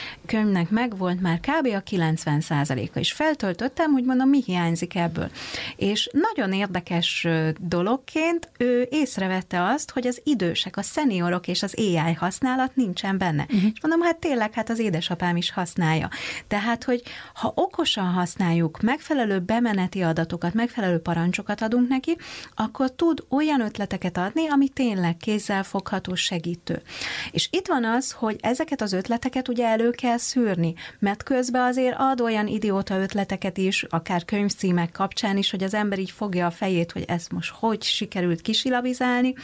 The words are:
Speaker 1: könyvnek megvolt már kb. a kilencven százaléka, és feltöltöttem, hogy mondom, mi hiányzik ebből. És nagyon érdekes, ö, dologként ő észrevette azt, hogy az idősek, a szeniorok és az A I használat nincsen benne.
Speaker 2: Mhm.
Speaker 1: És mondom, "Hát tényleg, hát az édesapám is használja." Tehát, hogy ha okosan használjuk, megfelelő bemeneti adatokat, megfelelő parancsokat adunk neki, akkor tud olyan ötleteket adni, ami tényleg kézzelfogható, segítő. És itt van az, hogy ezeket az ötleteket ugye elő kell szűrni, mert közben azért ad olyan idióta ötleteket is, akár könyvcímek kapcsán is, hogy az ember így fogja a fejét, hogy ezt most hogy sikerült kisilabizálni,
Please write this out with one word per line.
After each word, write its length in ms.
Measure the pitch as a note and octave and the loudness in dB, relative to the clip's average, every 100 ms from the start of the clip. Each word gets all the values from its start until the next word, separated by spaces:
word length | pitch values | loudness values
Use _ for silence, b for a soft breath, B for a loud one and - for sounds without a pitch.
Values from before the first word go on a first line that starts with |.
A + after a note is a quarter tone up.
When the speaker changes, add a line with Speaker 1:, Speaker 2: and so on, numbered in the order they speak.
| B B - | B B -4
Speaker 1:
könyvnek 440 | A3 G#3+ F#3+ E3+ | 0 2 2 2
megvolt 500 | G#3+ B3 G3 F#3 F3+ | 2 0 -2 -2 0
már 200 | F3+ E3+ | 0 0
kb. 260 | G#3+ D#4 C4+ | 0 0 2
a 60 | G3+ | 0
kilencven 600 | - F#3+ D#3+ D#3+ - D3 | -2 0 2 0 0 0
százaléka, 600 | D#3+ C#3+ C#3+ B2+ - - | 0 0 0 -2 -4 -2
és 120 | - | -2
feltöltöttem, 800 | - D#4 D4+ G3 F3 E4 - D#4+ | 0 0 0 -2 -2 -4 0 2
hogy 120 | C#4 | 2
mondom, 240 | B3 B3+ C4 | 4 4 6
mi 140 | C#4 B3 | 4 4
hiányzik 480 | F3+ E3+ E3 F3 | 0 2 0 -2
ebből. 360 | F#3+ E3+ E3 - B B B B B | 0 0 0 -6 B B B B B
És 320 | G3 G#3+ - | -2 0 0
nagyon 400 | - G#4 G#4 G3 | 2 0 2 0
érdekes, 720 | F#3+ G3+ F3+ F3 E3+ E3+ - | 0 0 -2 -2 0 0 0
ö, 240 | E3+ D#3+ D#3+ D#3 | 0 2 0 -2
dologként 880 | F3 F3 F#3 C4 - D#4+ D#4+ E4+ - - | -2 0 2 0 -2 0 2 0 -4 -2
ő 280 | B3 B3 B3 | 2 2 2
észrevette 720 | D4 C#4 - F#3+ F#3 - F3+ | 2 0 0 0 -2 -2 0
azt, 280 | F3+ C#4 - | 2 0 -2
hogy 160 | - B3 | -4 -2
az 140 | B3 | -2
idősek, 520 | - C4 F3+ E3+ - F3+ | 0 2 2 0 -4 -4
a 60 | |
szeniorok 640 | G3 - D4 F#3+ F3 F3+ F3+ | -4 0 2 2 2 0 -2
és 140 | F3+ | -2
az 120 | G3+ - | -2 0
A 40 | G#3+ E3+ D#3+ | 2 2 2
I 40 | |
használat 640 | D#3+ F3 F#3+ C4 C4 C4 C4 | 0 0 0 0 0 0 0
nincsen 420 | A3+ F3+ G3 G3 | 0 0 0 0
benne. 280 | F#3 D3+ D3 | 2 0 2
Speaker 2:
Mhm. 180 | G#3+ G3+ | 2 2
Speaker 1:
És 60 | A3 | 2
mondom, 180 | D#4 E4 | 2 4
"Hát 160 | E4+ E4 | 4 2
tényleg, 360 | E4+ B3+ G#3+ | 0 0 0
hát 160 | A3 A3 | -2 -2
az 80 | A3+ | 0
édesapám 580 | A3 E3 E3+ F3 F3+ F3 | 0 0 -2 -2 0 0
is 140 | F3 | -2
használja." 580 | - F3 - E3 D#3+ - B B B B | -2 -4 0 2 2 0 B B B B
Tehát, 360 | G#3 G#3+ A#3 | -2 0 -2
hogy 180 | - B3 - B B | 0 -2 -2 B B
ha 180 | B - | B -4
okosan 520 | - F#4 - D#4+ - F#3 | 0 -2 0 -2 0 0
használjuk, 760 | F3+ F3 - F3+ E3 E3 - | 2 0 2 2 4 2 0
megfelelő 580 | G#3+ D4 - D4 A3 G3 | 0 0 0 0 2 0
bemeneti 640 | F3+ A3 A#3+ G3 F#3 F#3+ | 0 2 2 2 0 0
adatokat, 500 | E3+ D#3+ E3 F3 F3 | 0 2 0 -2 -2
megfelelő 440 | G#3+ A#3+ - G3 E3+ | 0 -2 0 0 2
parancsokat 640 | E3 E3+ E3+ F#3 - G#3 | 2 0 2 0 -4 -2
adunk 260 | A3 B3 B3 | 0 2 2
neki, 280 | C4 C4 E4 B B B | 2 0 -2 B B B
akkor 360 | B A3 - C4 | B -4 0 -2
tud 340 | B3+ E4+ D#4 - | 2 2 2 0
olyan 320 | C4+ D#4 C#4+ | 0 2 2
ötleteket 560 | G#3+ - G3 F#3+ F#3 F3 | 0 -2 -6 -2 -4 -2
adni, 320 | F3+ D#4+ D#4+ | -2 0 2
ami 200 | C#4+ C#4 | 4 2
tényleg 480 | - B3+ G3 F3 E3+ | 2 0 2 0 0
kézzelfogható, 960 | - G#3+ - G3 F#3+ G3 - F#3+ F3+ | -2 -2 0 -2 -2 -4 -4 -6 -4
segítő. 680 | F3+ - F3 E3 E3+ - E3 - B B B B | -4 -2 -2 -4 -6 -6 -6 -8 B B B B
És 180 | - - | -4 -2
itt 160 | - - | -2 0
van 180 | D4 | 0
az, 280 | A3+ A#3 C4 | 2 0 -2
hogy 240 | - A3 G#3+ | -2 -2 -2
ezeket 400 | - B3 D#4 C#4 | -2 0 -2 -2
az 120 | G#3 | -2
ötleteket 560 | F#3 F#3+ A#3 B3+ C4 B3+ | -2 0 -2 0 -2 -2
ugye 180 | A#3 A#3 | 0 2
elő 240 | A3 A#3 | 4 2
kell 260 | A#3+ B3 A#3 | 2 0 0
szűrni, 580 | - - A#3 F3 E3 E3 B B | 0 2 2 2 0 -2 B B
mert 240 | G3+ G3+ | 0 0
közben 400 | - C4 B3 B3+ | 0 0 2 2
azért 320 | B3 B3+ B3+ - | 2 2 0 2
ad 220 | C4+ C4 | 2 2
olyan 260 | A#3 A3 G#3 | 2 2 0
idióta 540 | G#3+ G#3+ G3 F#3+ F#3+ | 0 0 0 0 0
ötleteket 560 | F#3+ G#3 G3 F#3+ G3 F#3 | 0 0 -2 -2 -4 0
is, 240 | F#3+ G3 - | 0 0 -2
akár 360 | E3 E3 F3+ | -4 0 -2
könyvcímek 680 | E3+ G#3 G3+ - F#3+ F3 E3+ | 0 0 0 0 2 2 0
kapcsán 440 | - G3 - G#3 G3 | -2 -4 -2 -2 0
is, 140 | G3 | 0
hogy 120 | G3 | -2
az 120 | F#3+ | -2
ember 240 | G#3+ G#3 G3 | 0 0 -2
így 120 | F#3+ | -4
fogja 360 | - G#3 F3 F3 | -4 -2 0 0
a 40 | |
fejét, 420 | E3+ G3 F3+ E3+ | 0 0 0 0
hogy 120 | F#3+ E3+ | -4 -4
ezt 260 | F3 - | -4 -4
most 200 | F3 E3 | -6 -6
hogy 280 | - A3+ A3 | -2 -2 0
sikerült 580 | - - G#3 G3 F3 E3+ | -2 -2 -4 -2 0 0
kisilabizálni, 920 | - A3 C4+ B3 B3 B3 B3+ B3 B3+ B3+ | 0 -2 0 0 0 0 2 2 2 0